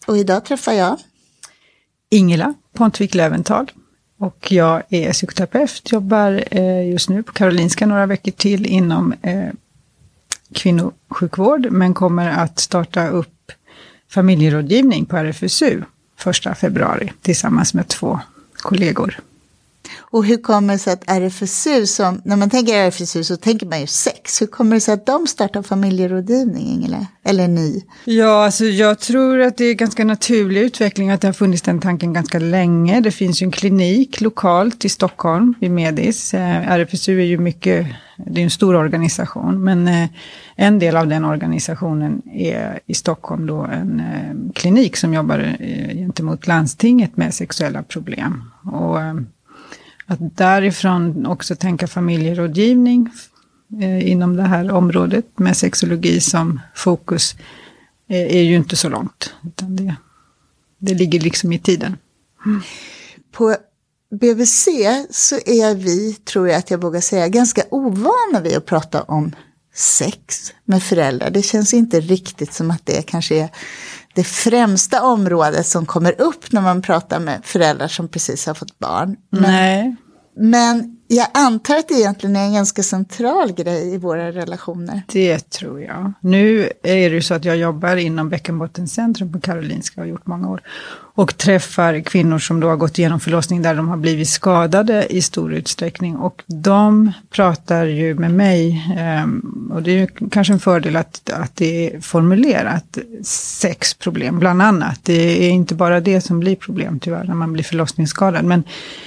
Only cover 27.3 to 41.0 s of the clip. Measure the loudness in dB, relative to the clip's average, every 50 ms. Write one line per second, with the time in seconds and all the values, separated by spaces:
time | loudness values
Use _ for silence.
27.3 | 0 2 2 2 2 0 0 -2 -4 -6 -8 _ -20 -12 -4 0 2 4 4 6
28.3 | 6 6 4 4 2 2 0 0 2 4 4 4 2 0 0 0 2 2 4 4
29.3 | 4 4 2 2 2 2 0 0 2 2 0 -2 0 0 0 0 0 0 0 0
30.3 | 2 2 2 2 2 2 2 0 0 0 -2 0 0 0 0 0 0 2 2 0
31.3 | 0 2 2 2 2 0 0 0 -2 0 0 -2 -2 0 -2 -2 -2 -2 -2 -2
32.3 | -2 -2 0 2 2 2 4 4 4 4 4 4 4 4 2 2 0 0 0 0
33.3 | 0 0 -2 -2 -2 -2 0 2 2 4 4 4 4 2 2 2 0 -2 -2 -2
34.3 | -2 0 2 2 4 4 2 0 -2 -2 -4 -4 -2 0 -2 -2 -2 -2 -2 0
35.3 | 2 4 2 2 2 2 0 0 0 0 0 0 0 0 0 0 -2 -2 -4 -4
36.3 | -2 -2 0 0 0 0 0 0 2 0 0 0 -4 -6 -2 0 0 2 2 2
37.3 | 0 0 0 -2 -2 -2 0 0 0 0 0 -4 -8 -12 -18 -20 _ -16 -12 -6
38.3 | -2 0 0 0 0 2 2 4 4 4 4 2 0 0 0 0 -2 -2 -6 -6
39.3 | -6 -6 -2 -2 -2 0 2 2 2 2 2 2 2 0 0 -2 -6 -12 -20 -20
40.3 | -20 -20 -20 -14 -4 0 2 4 4 4 4 4 2 2